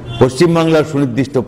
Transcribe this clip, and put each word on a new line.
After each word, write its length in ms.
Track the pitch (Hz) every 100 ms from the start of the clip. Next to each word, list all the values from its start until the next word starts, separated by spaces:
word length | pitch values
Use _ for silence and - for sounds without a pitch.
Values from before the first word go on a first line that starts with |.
| - -
পশ্চিমবাংলার 680 | 127 127 180 165 160 160 147
সুনির্দিষ্ট 440 | 143 139 113 131 131